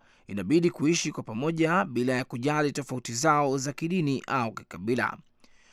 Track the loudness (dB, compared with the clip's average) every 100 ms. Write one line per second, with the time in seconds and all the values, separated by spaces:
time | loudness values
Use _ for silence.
0 | _ _ -10 -6 2 4 4 2 2 2
1 | 0 -6 -8 -4 -2 0 2 2 0 0
2 | 0 0 -2 -4 0 2 0 -2 -6 -8
3 | -6 0 2 4 2 0 -2 -4 -2 0
4 | 2 0 0 -2 -2 -4 -12 -6 -2 0
5 | 0 -4 -16 _ -20 -20 _